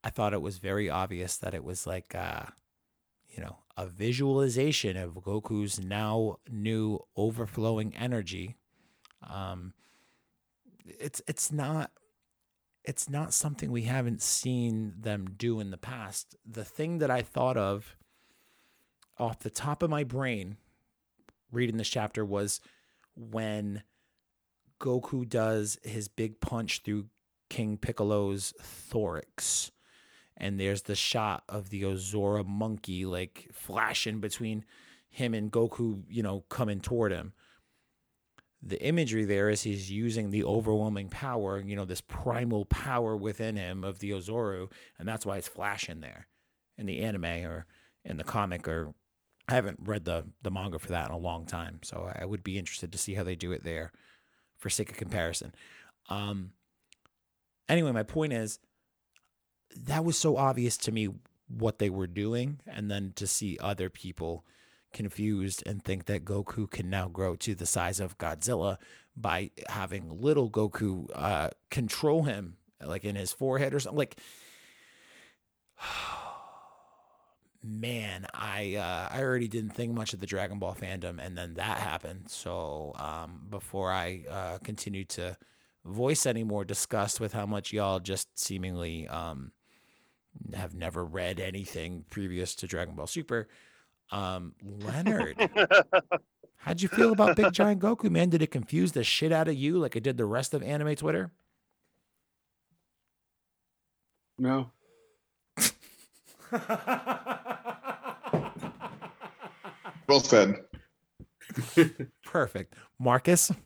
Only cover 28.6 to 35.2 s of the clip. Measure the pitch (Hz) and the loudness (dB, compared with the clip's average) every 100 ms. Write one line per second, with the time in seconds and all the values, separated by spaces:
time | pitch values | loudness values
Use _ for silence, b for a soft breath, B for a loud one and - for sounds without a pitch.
28.6 | - - - 117 101 80 - - - - | -18 -18 -4 -2 0 -2 -8 -6 -2 0
29.6 | - b b b b b b - 98 98 | -2 b b b b b b -6 -4 0
30.6 | 95 98 - 101 - 113 107 92 - 104 | 0 0 -2 0 2 2 0 -2 -4 -8
31.6 | 95 101 98 95 95 104 101 104 98 101 | -6 -2 -2 -2 -2 2 2 2 0 -2
32.6 | 110 104 - 92 95 90 92 - - - | -2 -2 -4 -4 -2 -2 -4 -10 -20 -16
33.6 | - 101 110 - 113 107 104 - 113 107 | -4 0 2 2 -2 -2 -4 -4 -4 -4
34.6 | - B B B B - | -8 B B B B -2